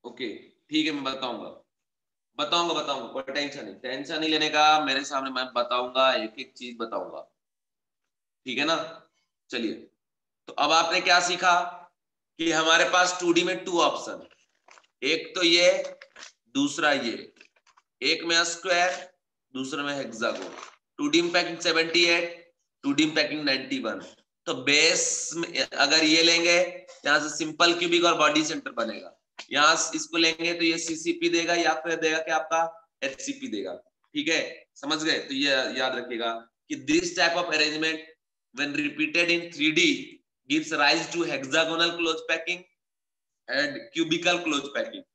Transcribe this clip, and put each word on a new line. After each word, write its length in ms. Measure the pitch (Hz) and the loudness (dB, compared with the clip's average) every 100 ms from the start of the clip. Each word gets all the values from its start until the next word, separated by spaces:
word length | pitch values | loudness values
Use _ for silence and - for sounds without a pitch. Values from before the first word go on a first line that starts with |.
ओके 240 | 120 110 117 95 - _ _ | -16 -10 -10 -10 -18 _ _
ठीक 160 | 156 160 | -2 -2
है, 60 | |
मैं 120 | 143 | -4
बताऊंगा, 440 | 131 127 127 113 87 - _ _ _ _ _ _ _ - | -6 -6 -6 -8 -12 -16 _ _ _ _ _ _ _ -6
बताऊंगा, 360 | 151 170 170 | -2 0 0
बताऊंगा, 320 | 156 143 127 113 | -2 -2 -6 -6
कोई 140 | 127 | -8
tension 400 | 135 143 143 139 | -6 -4 -4 -8
नहीं, 100 | 107 101 | -14 -12
Tension 440 | 127 131 143 156 | -10 -8 -6 -4
नहीं 100 | 156 | -2
लेने 180 | 151 151 | 0 2
का, 340 | 151 151 156 | 4 4 4
मेरे 200 | 143 135 | 2 -2
सामने 260 | 139 139 135 | -2 -4 -4
मैं 140 | 127 127 | -6 -4
बताऊंगा, 580 | 120 120 123 123 127 131 | -2 0 -2 -2 2 4
एक 240 | - 110 139 | 2 -4 -10
एक 140 | 127 - | -16 -14
चीज 200 | 123 117 | -14 -10
बताऊंगा, 420 | - 98 90 76 - _ _ _ _ _ _ _ _ _ _ _ 131 | -8 -6 -8 -12 -16 _ _ _ _ _ _ _ _ _ _ _ -8
ठीक 120 | 120 | -4
है 60 | |
ना। 120 | 151 160 - - _ _ _ _ _ | -2 -2 -4 -12 _ _ _ _ _
चलिए, 240 | 123 117 - - _ _ _ _ _ - | -6 -6 -6 -14 _ _ _ _ _ -12
तो 40 | |
अब 180 | - 147 | -2 2
आपने 280 | 165 165 180 | 4 4 0
क्या 180 | 175 175 | 4 4
सीखा 380 | 180 180 185 175 180 - - _ _ _ _ - | 4 2 4 4 2 -8 -20 _ _ _ _ -4
कि 120 | 165 | 0
हमारे 360 | 156 160 165 175 | 2 4 4 6
पास 260 | 180 180 - | 4 2 2
टू 120 | 175 | 2
डी 100 | 170 | 2
में 200 | 180 180 | 2 -4
टू 160 | - 170 | -2 2
option, 460 | 151 - - - - _ _ _ _ - _ _ | 2 0 -8 -12 -16 _ _ _ _ -20 _ _
एक 300 | 131 160 - | -2 -2 -4
तो 80 | 185 | 0
ये, 260 | 170 170 180 190 - - - - - _ _ | 4 6 6 4 -4 -12 -20 -20 -20 _ _
दूसरा 380 | 135 143 156 156 | -2 -2 2 2
ये, 400 | 135 117 104 - _ _ _ _ _ _ _ | 2 -2 -8 -14 _ _ _ _ _ _ _
एक 220 | 135 160 | -2 -2
में 180 | 165 165 170 | 0 0 0
square, 480 | - 190 175 180 180 - _ _ _ _ | -4 0 2 2 0 -10 _ _ _ _
दूसरे 280 | 131 131 147 | -10 -6 -4
में 120 | 143 | -4
hexagon। 600 | 143 120 110 113 95 90 80 - _ _ - | -4 -6 -4 -4 -2 -10 -12 -18 _ _ -4
टू 100 | 147 | 2
डी 140 | 160 | 2
में 100 | 170 | 4
packing 260 | 175 170 165 | 0 0 -2
सेवेंटी 440 | 175 160 165 170 170 | 0 2 2 4 4
एट, 480 | 170 175 - - _ _ _ | 4 0 -8 -20 _ _ _
टू 80 | 139 | -2
डी 140 | 139 156 | 2 2
में 80 | |
packing 300 | 156 147 151 | 2 -2 -2
नाइंटी 340 | 143 131 131 135 | -2 -2 -4 -6
वन। 200 | 110 98 - - _ _ - | -4 -8 -12 -20 _ _ -8
तो 80 | 131 | -4
base 680 | 131 147 160 180 - - - 156 | 2 4 4 2 0 -4 -6 -8
में 240 | 170 131 | -6 -4
अगर 440 | - - 143 156 | -4 0 2 4
ये 180 | 156 160 | 4 4
लेंगे, 360 | 165 170 170 175 180 - - - | 4 4 4 4 2 -4 -18 -6
यहाँ 160 | 143 151 | 2 2
से 160 | 151 - | 2 -4
simple 420 | 160 156 170 170 | -6 2 4 4
क्यूबिक 260 | 175 175 | 2 4
और 140 | 170 160 | 4 6
body 260 | 151 151 | 4 4
center 260 | 156 151 135 | 0 -4 -6
बनेगा, 400 | 117 113 98 90 _ _ - - | -6 -6 -6 -14 _ _ -20 -4
यहाँ 240 | 139 151 165 | 4 4 4
से 200 | - 160 | 0 -6
इसको 200 | - 165 | -4 2
लेंगे 360 | 165 160 165 | 2 2 -4
तो 100 | 170 | 0
ये 120 | 165 165 | 0 0
सीसीपी 500 | - 156 165 170 170 | -4 -4 -4 0 0
देगा 260 | 170 165 | 0 2
या 180 | 175 160 160 | 2 2 0
फिर 160 | 165 160 | -2 -2
देगा 220 | 160 160 | 0 0
क्या 180 | 165 160 | 0 -2
आपका 240 | - 165 165 - _ _ | 0 0 0 -6 _ _
एचसीपी 460 | 135 - 143 139 131 | -8 -6 -10 -8 -6
देगा। 260 | 104 90 87 _ _ _ | -6 -6 -10 _ _ _
ठीक 140 | 147 151 | -4 0
है, 380 | 156 131 - _ | -2 -2 -10 _
समझ 280 | - 139 156 | -12 -4 -2
गए? 160 | 156 135 | 0 -2
तो 160 | - | -2
ये 160 | 135 143 131 127 127 | -2 2 2 0 -2
याद 180 | 127 123 | -2 -2
रखिएगा 360 | 117 117 117 117 - _ _ | -6 -4 -4 -6 -12 _ _
कि 60 | 139 | -8
this 280 | 131 160 175 170 | 0 0 0 0
type 200 | 170 170 | 2 2
of 160 | 170 | 0
arrangement 460 | 156 151 156 160 156 - _ _ _ _ | 0 0 0 -2 -4 -10 _ _ _ _
when 180 | 123 143 | -6 -4
repeated 560 | 143 147 147 156 170 170 | -2 -4 -2 -2 0 2
in 120 | 170 170 | 0 -2
three 200 | 147 151 | 0 0
D 100 | 156 170 131 - - _ _ _ | 4 2 2 -6 -18 _ _ _
gives 220 | 151 151 | -4 -2
rise 320 | 151 143 160 160 | 2 2 2 0
to 120 | 170 | -4
hexagonal 680 | 160 139 135 156 160 160 170 | -4 -4 0 0 0 0 0
close 280 | 170 165 160 - | 0 -2 -2 -4
packing 320 | 165 165 175 - _ _ _ _ _ _ _ - | -4 -4 -8 -10 _ _ _ _ _ _ _ -4
and 300 | 131 143 139 - | -2 -2 -4 -8
cubical 460 | 165 160 165 175 175 | -4 -2 0 2 0
close 240 | 165 143 135 120 | 0 -2 -2 -6
packing। 260 | 110 98 - | -6 -8 -16